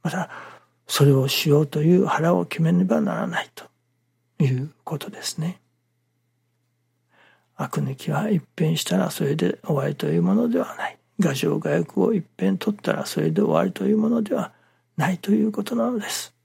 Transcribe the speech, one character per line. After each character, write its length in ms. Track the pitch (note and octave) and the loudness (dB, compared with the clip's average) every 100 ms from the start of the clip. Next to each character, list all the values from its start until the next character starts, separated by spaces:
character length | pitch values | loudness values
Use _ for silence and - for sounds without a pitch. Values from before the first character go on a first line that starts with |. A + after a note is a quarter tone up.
ま 80 | E3+ | -4
た、 200 | F3+ E3 - - - _ _ - | -4 -8 -10 -20 -20 _ _ -8
そ 180 | - | 4
れ 80 | C#3+ | 4
を 160 | C3+ C3+ | 6 2
し 220 | - D#3 | 0 2
よ 100 | C#3+ | 4
う 60 | D3 | 2
と 140 | D#3 | 0
い 140 | D#3 F3+ | 4 4
う 100 | - | 4
腹 280 | - D#3+ | 0 2
を 100 | F3+ F3 | 2 0
決 160 | - | 0
め 100 | D#3+ | 2
ね 120 | E3+ | 2
ば 160 | F#2 - | 2 2
な 140 | C#2+ | 0
ら 140 | - - | -2 -4
な 140 | - | -6
い 80 | - | -8
と 100 | - - _ _ _ _ _ _ _ | -16 -20 _ _ _ _ _ _ _
い 100 | C#3+ | 0
う 200 | B2+ D3 _ | 0 -4 _
こ 160 | - D3 | -10 -10
と 100 | - | -10
で 140 | - | -10
す 160 | - - | -10 -6
ね。 220 | D#3+ F3+ _ _ _ _ _ _ _ _ _ _ _ _ _ _ _ _ _ _ _ - | -6 -8 _ _ _ _ _ _ _ _ _ _ _ _ _ _ _ _ _ _ _ -8
悪 240 | C3 - | -6 -4
抜 140 | C3+ | -4
き 160 | C3+ - | -4 -4
は 200 | D3 G#3+ | -2 0
一 120 | F#3+ - - | -2 -2 -2
遍 200 | D#3+ D#3+ | 0 0
し 80 | |
た 120 | - F3+ | 0 0
ら 140 | - | 0
そ 120 | - | -2
れ 140 | C#3 D#3 | -2 2
で 220 | F3+ - | 0 -2
終 120 | - D3 | -2 -2
わ 100 | C#3+ | -2
り 80 | |
と 140 | C#3+ D3+ | -2 0
い 100 | E3 | 2
う 40 | |
も 120 | F3 | 4
の 140 | G3+ A#3+ | 4 2
で 100 | B3+ | 0
は 160 | - | -2
な 140 | - - | -6 -8
い。 100 | - _ - | -8 _ 0
牙 160 | E3+ C#3 | 0 2
城、 240 | - D3+ | 0 0
牙 80 | D#3 D3+ | 0 -2
欲 260 | D#3+ - | 0 0
を 120 | F#3 | 2
一 100 | A3 - - | 0 -4 -2
遍 220 | F#3+ F#3+ | -2 0
取 180 | - G#3 | -2 -4
っ 40 | |
た 140 | - | -2
ら 120 | - - | -2 -2
そ 140 | - | -2
れ 100 | D#3+ | 0
で 120 | D#3+ | 2
終 100 | G#3 | 2
わ 120 | D#2 | 2
り 80 | F#3+ | 0
と 120 | - | 0
い 80 | G3 | 0
う 60 | G#3+ | 2
も 100 | A3 | 2
の 140 | A#3 | 0
で 120 | G#3+ | 0
は 180 | B3+ - _ _ _ _ - | -2 -4 _ _ _ _ -2
な 160 | D3+ | -2
い 60 | F3+ | -2
と 120 | - | 0
い 140 | G#3+ | 2
う 80 | A3 | 2
こ 100 | G#3 | -2
と 140 | G3+ A#3+ | -4 -2
な 140 | A#3 | -2
の 80 | A#3+ | -2
で 100 | G#3 | -6
す。 260 | - - _ | -8 -10 _